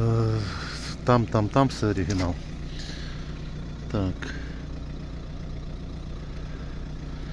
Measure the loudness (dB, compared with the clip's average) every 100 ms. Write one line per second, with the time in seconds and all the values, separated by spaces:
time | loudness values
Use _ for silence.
0 | 6 6 6 4 0 -4 -4 -4 -4 0
1 | 6 6 8 4 6 6 6 4 2 4
2 | 4 4 2 0 -4 -6 -6 -6 -6 -6
3 | -6 -6 -6 -6 -6 -6 -6 -6 -2 0
4 | 2 0 -4 -4 -6 -6 -6 -6 -6 -6
5 | -8 -8 -8 -8 -6 -6 -6 -6 -6 -8
6 | -6 -6 -6 -6 -6 -6 -6 -6 -6 -6
7 | -6 -6 -6